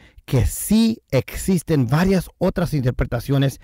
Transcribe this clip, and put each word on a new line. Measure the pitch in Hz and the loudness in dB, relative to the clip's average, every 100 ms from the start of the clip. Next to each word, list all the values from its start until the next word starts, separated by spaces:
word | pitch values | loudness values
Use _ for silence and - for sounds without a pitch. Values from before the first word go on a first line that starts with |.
| - - | -12 -20
que | - 127 - | -2 0 0
sí | - - 214 226 226 _ | -2 0 2 2 0 _
existen | 131 - - - 185 - 151 113 | -2 -2 -4 -2 -2 0 0 2
varias | 147 190 185 - - | 2 2 0 -2 -4
otras | 185 - 175 | -2 -2 -2
interpretaciones | 147 123 120 131 117 - 139 139 - | -2 -2 -2 -4 -4 -2 0 0 -2